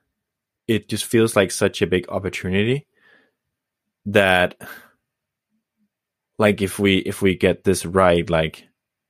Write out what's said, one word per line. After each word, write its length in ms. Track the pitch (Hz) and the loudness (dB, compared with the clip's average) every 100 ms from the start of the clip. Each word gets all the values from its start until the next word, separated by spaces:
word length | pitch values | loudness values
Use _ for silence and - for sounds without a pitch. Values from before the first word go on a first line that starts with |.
| _ _ _ _ _ _ - | _ _ _ _ _ _ -4
it 200 | 107 - | -4 -4
just 180 | 107 - | -8 0
feels 300 | 117 113 104 | 2 2 2
like 140 | 92 | 0
such 300 | - 101 - | 0 -2 -2
a 60 | 90 | -2
big 200 | 92 - | -2 -2
opportunity 760 | 95 95 - 92 95 110 139 - _ _ _ _ _ _ _ _ _ _ _ 104 | -6 -8 -8 -4 -2 -2 -4 -8 _ _ _ _ _ _ _ _ _ _ _ -2
that, 500 | 104 95 92 90 - - - _ _ _ _ _ _ _ _ _ _ _ _ _ _ _ - | 2 4 2 0 -4 -20 -20 _ _ _ _ _ _ _ _ _ _ _ _ _ _ _ 0
like, 240 | 107 98 | 0 0
if 180 | 98 - | -4 0
we, 180 | 101 95 | 2 2
if 240 | 95 - | -2 -2
we 140 | 98 85 | 0 2
get 280 | 92 87 | 0 0
this 220 | 101 90 85 | 0 -2 0
right, 420 | 95 92 87 82 | 2 4 4 2
like, 380 | 82 80 - - _ _ _ | -2 -2 -8 -20 _ _ _